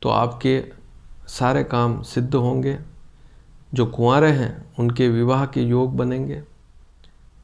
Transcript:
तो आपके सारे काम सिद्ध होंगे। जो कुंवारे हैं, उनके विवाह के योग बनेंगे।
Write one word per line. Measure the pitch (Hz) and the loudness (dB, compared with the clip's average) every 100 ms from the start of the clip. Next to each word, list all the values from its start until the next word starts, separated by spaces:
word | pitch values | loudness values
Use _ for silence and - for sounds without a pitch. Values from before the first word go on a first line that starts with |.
तो | 123 | 0
आपके | 107 120 - 131 131 - - - - - - - | 0 0 0 0 0 -2 -14 -20 -20 -20 -20 -12
सारे | - 127 139 | -2 0 2
काम | - 120 120 104 | 0 0 0 0
सिद्ध | - 123 123 135 | -4 -4 0 0
होंगे। | 123 131 135 143 160 - - - - - - - - | 0 0 -2 -6 -10 -20 -20 -20 -20 -20 -20 -20 -6
जो | 127 120 | -2 -2
कुंवारे | - 120 139 156 | 2 4 4 4
हैं, | 139 117 - - - | 2 0 -6 -10 -2
उनके | 120 120 123 | -2 2 2
विवाह | 117 120 131 135 | 2 2 0 0
के | 131 | -2
योग | 120 123 131 131 | 0 2 0 -2
बनेंगे। | 123 131 139 147 147 - - - - - - - - - | -2 -4 -6 -8 -14 -20 -20 -20 -20 -20 -20 -20 -20 -20